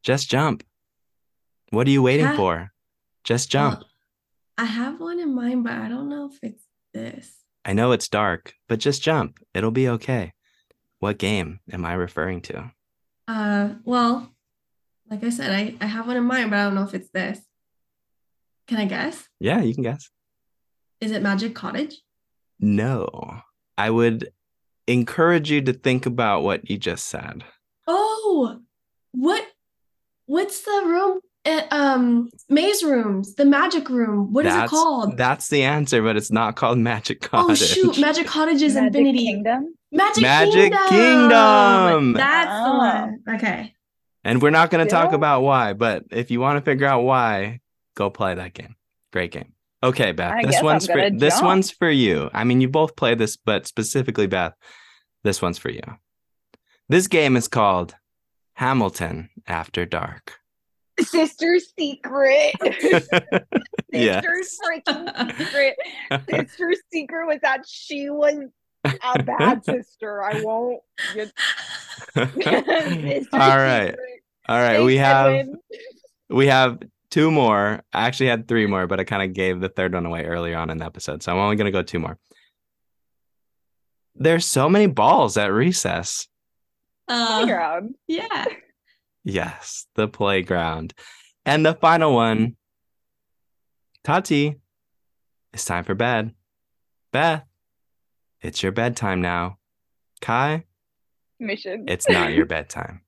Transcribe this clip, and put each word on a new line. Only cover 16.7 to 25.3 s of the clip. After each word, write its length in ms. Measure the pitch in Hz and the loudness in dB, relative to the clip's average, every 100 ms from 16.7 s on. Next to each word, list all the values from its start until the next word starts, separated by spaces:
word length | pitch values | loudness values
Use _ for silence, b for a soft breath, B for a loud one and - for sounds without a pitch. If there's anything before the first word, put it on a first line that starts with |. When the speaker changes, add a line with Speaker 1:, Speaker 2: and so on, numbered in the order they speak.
Speaker 2:
know 100 | 196 | -2
if 100 | 196 | -4
it's 160 | 185 - | -8 -8
this. 300 | 185 185 202 _ _ _ _ _ _ _ _ _ _ _ _ - | -8 -6 -10 _ _ _ _ _ _ _ _ _ _ _ _ -8
Can 120 | 226 | -4
I 60 | 202 | -4
guess? 420 | - 277 - - _ | -4 -8 -10 -20 _
Speaker 1:
Yeah, 200 | 202 247 | -2 0
you 120 | 135 | -2
can 80 | 135 | -2
guess. 280 | 120 143 - _ _ _ _ _ _ _ _ _ | -6 -8 -14 _ _ _ _ _ _ _ _ _
Speaker 2:
Is 100 | 214 | -8
it 100 | 214 | -4
Magic 320 | 202 196 226 | -2 -2 -4
Cottage? 420 | - 190 - 302 - _ _ _ _ _ _ | -8 -10 -8 -8 -12 _ _ _ _ _ _
Speaker 1:
No. 800 | 104 104 117 127 - - - 113 _ _ _ - | 0 0 0 -2 -6 -10 -14 -16 _ _ _ -4
I 120 | 107 | 0
would 400 | 113 117 113 - _ _ _ _ _ - | 4 2 0 -8 _ _ _ _ _ 0
encourage 640 | 123 117 - 165 | 0 0 2 2